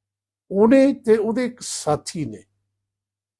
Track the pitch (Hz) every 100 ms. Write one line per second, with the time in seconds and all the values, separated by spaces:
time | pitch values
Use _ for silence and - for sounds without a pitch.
0 | _ _ _ _ _ 190 226 269 269 -
1 | 226 220 214 233 247 247 - - 151 147
2 | - 175 127 104 _ _ _ _ _ _
3 | _ _ _